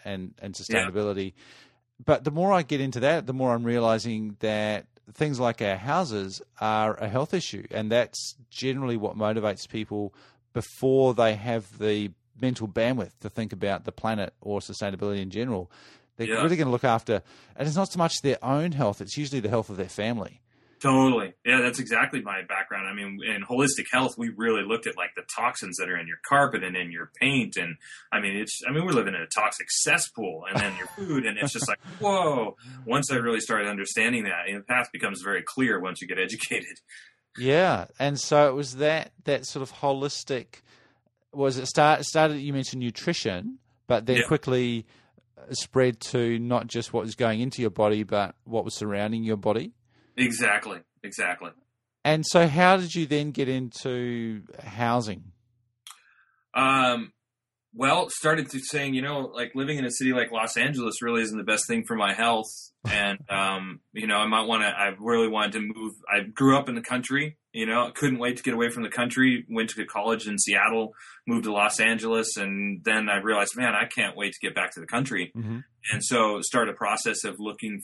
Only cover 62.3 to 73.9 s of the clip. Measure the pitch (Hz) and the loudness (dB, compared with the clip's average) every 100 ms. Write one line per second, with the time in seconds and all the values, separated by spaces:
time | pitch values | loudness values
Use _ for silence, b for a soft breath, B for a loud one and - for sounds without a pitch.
62.3 | 113 110 - - _ 113 104 101 98 - | 2 -2 -12 -18 _ -2 0 0 -2 -4
63.3 | 98 95 95 92 87 _ 110 107 104 110 | -2 0 -2 -6 -12 _ -6 0 2 2
64.3 | 110 110 113 104 90 101 98 113 117 113 | 2 2 2 2 2 -2 -2 0 2 4
65.3 | 107 104 110 107 110 110 - - 104 101 | 2 0 -2 -6 -6 -10 -10 -2 -2 -2
66.3 | - 135 139 135 117 - 127 117 135 151 | 4 6 6 2 -6 -2 -4 -2 -2 -2
67.3 | - _ 110 110 120 120 - 143 123 123 | -8 _ -4 0 2 0 0 0 2 -2
68.3 | 123 135 117 120 120 107 - 120 131 131 | -2 -2 0 0 -2 -6 -2 -2 4 4
69.3 | 120 - 113 113 113 104 104 107 113 107 | 4 -2 -2 -2 -4 -4 -2 0 0 -2
70.3 | 101 101 98 107 113 110 B B B - | 0 2 4 4 2 -2 B B B -2
71.3 | 117 107 104 104 - 113 113 113 113 110 | -2 0 2 2 4 2 2 0 0 0
72.3 | 98 98 98 101 92 110 110 107 101 107 | -4 -4 -4 -4 -4 0 0 2 0 2
73.3 | 104 101 120 123 104 117 | 2 0 0 0 0 -2